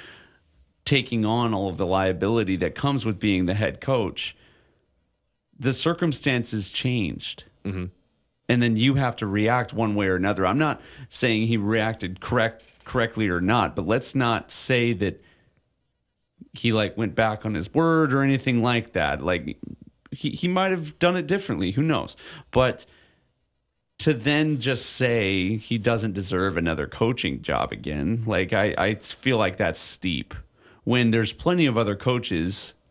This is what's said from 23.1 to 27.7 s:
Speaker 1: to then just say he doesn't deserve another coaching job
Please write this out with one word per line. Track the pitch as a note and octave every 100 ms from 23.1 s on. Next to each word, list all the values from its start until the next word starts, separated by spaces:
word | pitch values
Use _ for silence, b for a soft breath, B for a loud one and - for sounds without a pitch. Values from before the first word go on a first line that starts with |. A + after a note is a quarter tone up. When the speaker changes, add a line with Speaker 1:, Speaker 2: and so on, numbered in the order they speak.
| b b b _ _ _ _ _ -
Speaker 1:
to | -
then | C3 A2+ D3 D#3 C#3+
just | B2 A#2+ -
say | - B2+ A#2 G2 G2 F#2 A2
he | - A#2
doesn't | A2 A#2 A2
deserve | F#2+ F#2 F#2 G2 E2+
another | E2+ D#2+ C#2
coaching | - A2+ A#2+ F2 C2+
job | - C2+ -